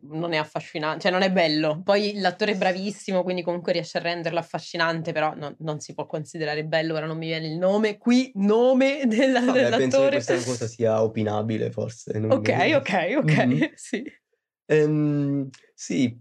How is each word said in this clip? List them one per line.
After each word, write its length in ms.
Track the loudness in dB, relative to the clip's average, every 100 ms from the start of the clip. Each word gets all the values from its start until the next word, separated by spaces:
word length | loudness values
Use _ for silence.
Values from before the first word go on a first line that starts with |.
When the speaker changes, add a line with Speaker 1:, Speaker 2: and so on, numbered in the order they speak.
Speaker 1:
non 320 | -10 -6 -2
è 40 | -2
affascinan-, 600 | -2 -8 -8 -6 -4 -2
cioè 120 | 0
non 100 | 2
è 100 | 2
bello. 520 | 2 2 2 0 -2
Poi 360 | 2 2 0 -2
l'attore 340 | -2 0 -2
è 40 | 0
bravissimo, 640 | 0 -2 -6 -8 -4 -2
quindi 220 | -2 -2
comunque 280 | -4 -4 -2
riesce 280 | -4 -4 -6
a 20 |
renderlo 380 | -4 -4 -4 -4
affascinante, 720 | -6 -10 -8 -2 0 0 -4
però 240 | -2 -2 -4
non, 200 | -12 -8
non 200 | -8 -8
si 140 | -10
può 140 | -10 -8
considerare 580 | -8 -8 -6 -4 -4 -2
bello, 300 | 0 0 -4
ora 100 | -4
non 140 | -6
mi 80 | -6
viene 180 | -6 -4
il 100 | 0
nome. 400 | 2 2 0 0
Qui 320 | 2 2 2 0
nome 680 | 2 4 6 6 4 2 0
della, 360 | 4 4 4
Speaker 2:
Vabbè, 320 | 2 4 4 4
penso 260 | 4 4
che 80 | 4
Speaker 1:
dell'attore. 20 |
Speaker 2:
questa 300 | 2 0 0
cosa 220 | 0 -4 -6
sia 360 | 0 2 4
opinabile, 680 | 2 0 -2 -2 -2 -2 -4
forse, 460 | -4 -8 -8 -6 -4
non 140 | 0
Speaker 1:
Ok, 180 | 2 2
Speaker 2:
mi 240 | 2 2 2
Speaker 1:
ok, 140 | 0 -2 0 0
ok, 160 | 2
Speaker 2:
Mhm. 360 | 4 4 2 0
Speaker 1:
<laughs> 40 | -4
sì. 280 | -8 -8 -8 -16 _ _ _ _ 0
Speaker 2:
Ehm, 840 | 4 4 2 2 0 0 -2 -4 -10 _
sì, 460 | _ -4 0 0 -2